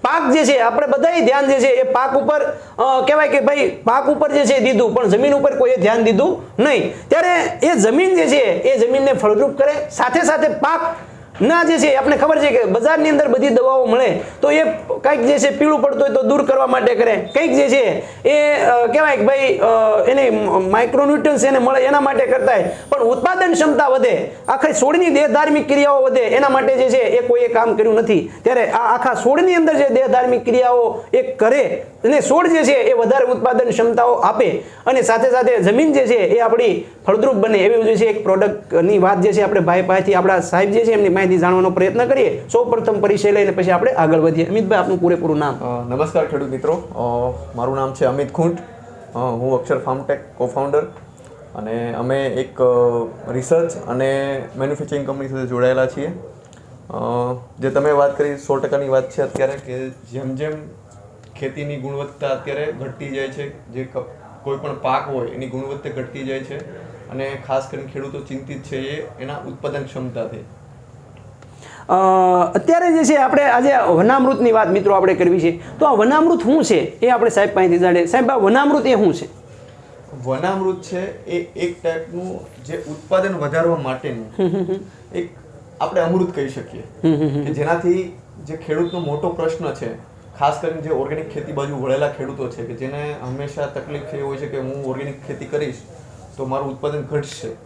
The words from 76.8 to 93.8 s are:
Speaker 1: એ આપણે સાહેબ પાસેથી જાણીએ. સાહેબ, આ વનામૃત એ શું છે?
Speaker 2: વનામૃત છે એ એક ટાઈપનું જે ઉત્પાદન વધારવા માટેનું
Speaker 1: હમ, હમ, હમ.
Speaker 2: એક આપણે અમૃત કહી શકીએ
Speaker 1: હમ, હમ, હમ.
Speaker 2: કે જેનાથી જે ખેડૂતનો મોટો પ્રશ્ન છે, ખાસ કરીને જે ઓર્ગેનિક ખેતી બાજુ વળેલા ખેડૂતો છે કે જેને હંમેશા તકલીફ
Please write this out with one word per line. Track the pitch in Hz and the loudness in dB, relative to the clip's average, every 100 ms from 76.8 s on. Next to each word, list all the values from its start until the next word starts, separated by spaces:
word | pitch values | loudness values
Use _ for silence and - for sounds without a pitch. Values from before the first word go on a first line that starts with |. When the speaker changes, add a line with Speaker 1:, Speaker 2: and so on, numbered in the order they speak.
| - - | -2 -2
Speaker 1:
એ | 240 | 0
આપણે | 240 226 | 2 2
સાહેબ | 214 208 | 2 0
પાસેથી | 196 185 170 | 2 2 2
જાણીએ. | 180 175 170 | 2 2 2
સાહેબ, | 240 247 | 0 0
આ | 262 | 2
વનામૃત | 196 247 285 294 262 | 2 2 2 2 2
એ | |
શું | 226 196 | 2 2
છે? | - - - - - - - - - - 139 | 0 -10 -16 -20 -20 -20 -20 -20 -20 -20 -12
Speaker 2:
વનામૃત | 123 131 180 196 190 180 | -8 -4 -4 -4 -4 -6
છે | - 185 196 - - | -10 -10 -10 -12 -8
એ | 175 175 - | -8 -8 -8
એક | 175 170 | -8 -6
ટાઈપનું | 165 165 160 175 180 - - - 127 | -6 -6 -10 -12 -12 -14 -16 -20 -14
જે | 165 | -12
ઉત્પાદન | 147 151 - 185 196 175 | -12 -16 -4 -2 -2 -4
વધારવા | 143 160 170 165 | -4 -2 0 -2
માટેનું | 131 131 143 117 110 - | -4 -8 -8 -10 -12 -4
Speaker 1:
હમ, | 185 196 | -4 -2
હમ, | |
હમ. | 180 196 - - - 180 | -4 -8 -10 -20 -12 -10
Speaker 2:
એક | 175 - - - - - | -10 -14 -20 -20 -20 -10
આપણે | 170 180 | -4 -2
અમૃત | 165 180 175 151 | 0 0 -2 -4
કહી | 135 | -8
શકીએ | 131 - 120 - - | -8 -14 -18 -18 -4
Speaker 1:
હમ, | 160 | -2
હમ, | 147 151 143 | 0 0 -2
હમ. | 143 | -6
Speaker 2:
કે | |
જેનાથી | - 147 165 175 180 175 - - - 143 | -4 -2 0 0 -2 -4 -14 -20 -20 -16
જે | 156 | -14
ખેડૂતનો | - 156 170 175 | -6 -4 -4 -4
મોટો | 151 147 180 | -6 -4 -6
પ્રશ્ન | 175 160 - 151 | -4 -6 -4 -8
છે, | - 139 - - - - - | -8 -12 -12 -18 -20 -20 -4
ખાસ | 143 151 | -2 -2
કરીને | 165 160 | -8 -8
જે | 151 | -6
ઓર્ગેનિક | 135 139 156 156 | -4 -4 -8 -10
ખેતી | 151 - | -12 -10
બાજુ | 143 143 139 | -8 -8 -6
વળેલા | 131 135 147 | -4 -2 -2
ખેડૂતો | - 131 - 127 | -6 -12 -10 -12
છે | - | -10
કે | - | -14
જેને | - 131 143 147 147 | -10 -10 -10 -10 -12
હંમેશા | 123 131 143 151 139 | -12 -10 -10 -8 -8
તકલીફ | 143 | -8